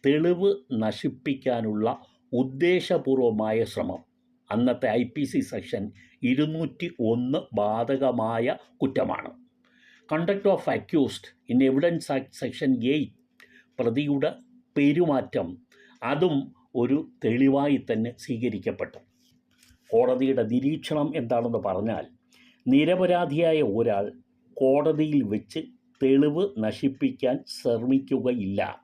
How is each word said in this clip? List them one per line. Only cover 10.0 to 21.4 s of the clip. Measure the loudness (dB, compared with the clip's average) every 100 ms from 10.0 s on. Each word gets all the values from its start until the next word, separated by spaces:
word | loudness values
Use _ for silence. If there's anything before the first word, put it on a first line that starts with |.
| -6
Conduct | -2 0 0 2
of | 2 0
accused | -4 0 2 2 -2 -18 _ 0
in | 4
evidence | 4 4 2 0 -2 -4
act | -4 -8
section | -8 -2 0 2 2 0
eight | -2 _ _ _ -20 -20 _ -2
പ്രതിയുടെ | 0 0 0 0 0 -4 _ _ _ 2
പെരുമാറ്റം | 4 4 2 0 0 -4 -4 -8 _ _ -20 _
അതും | -4 0 2 0 -4 _ _ -2
ഒരു | 2 0 -2 _
തെളിവായി | -2 4 4 4 2 0 0
തന്നെ | -2 -2 -6
സ്വീകരിക്കപ്പെട്ടു. | -8 -4 -4 -2 -6 -6 -10 -12 _ _ _ _ _ _ _ _ _
കോടതിയുടെ | 2 2 2 2 2 0
നിരീക്ഷണം | 0 0 -4 -4 -2 -2 -4
എന്താണെന്ന് | -2 -2